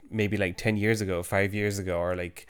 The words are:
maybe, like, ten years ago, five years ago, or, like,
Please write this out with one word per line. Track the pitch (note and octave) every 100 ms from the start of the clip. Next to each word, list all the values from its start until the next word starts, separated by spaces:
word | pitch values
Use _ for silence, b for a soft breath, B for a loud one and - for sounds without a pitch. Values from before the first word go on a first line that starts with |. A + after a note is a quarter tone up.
| -
maybe, | A2 G#2 G2+
like, | F#2+ F2
ten | A2+ G#2+
years | G#2+ G#2
ago, | F#2+ F2
five | F2 G2 G2 G#2
years | G#2 G2+
ago, | F#2 F2
or, | F2 F2+
like, | F2 -